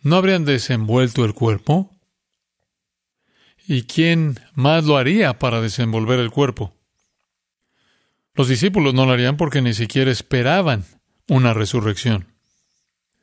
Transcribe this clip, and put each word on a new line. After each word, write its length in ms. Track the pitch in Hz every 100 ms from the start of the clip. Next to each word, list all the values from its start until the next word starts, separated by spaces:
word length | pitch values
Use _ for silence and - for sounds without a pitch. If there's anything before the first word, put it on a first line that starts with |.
¿no 140 | 139 175
habrían 280 | 190 185
desenvuelto 800 | 147 135 - 123 110 120 127 123
el 80 | 113
cuerpo? 600 | - 113 104 - 160 190 _ _ _ _ _ _ _ _ _ _ _ _ _ _ _ _ _
¿Y 180 | - 131
quién 580 | 117 - 165 170 156 120 -
más 300 | - 135 165
lo 120 | 151 147
haría 420 | 127 202 175 117
para 220 | 131 117
desenvolver 580 | 113 - 117 113 110 127
el 140 | 120
cuerpo? 420 | 127 139 120 95 - _ _ _ _ _ _ _ _ _ _ _ _ _ _ _
Los 140 | - 127
discípulos 460 | 127 190 196 143
no 120 | 131 131
lo 60 |
harían 240 | 127 123 147
porque 260 | 160 147
ni 120 | 127
siquiera 360 | 107 117 135 131
esperaban 720 | 120 - 131 123 175 175 113 87 _ _ _ -
una 260 | 135 123
resurrección. 800 | 110 104 123 107 101 120 107 90 _ _ _ _ _ _ _ _ _